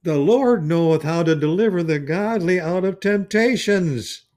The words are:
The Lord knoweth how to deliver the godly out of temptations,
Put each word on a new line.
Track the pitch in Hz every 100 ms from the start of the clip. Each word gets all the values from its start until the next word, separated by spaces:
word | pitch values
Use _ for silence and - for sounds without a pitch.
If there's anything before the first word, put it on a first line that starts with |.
The | 170 151
Lord | 147 247 254 233 151
knoweth | 170 165 160
how | 156 170
to | 165 156
deliver | 151 175 226 180
the | 165 151
godly | 143 175 208 226 170 185
out | 160 180 190
of | 190
temptations, | 196 208 190 214 240 233 - 202 170 123 107 - _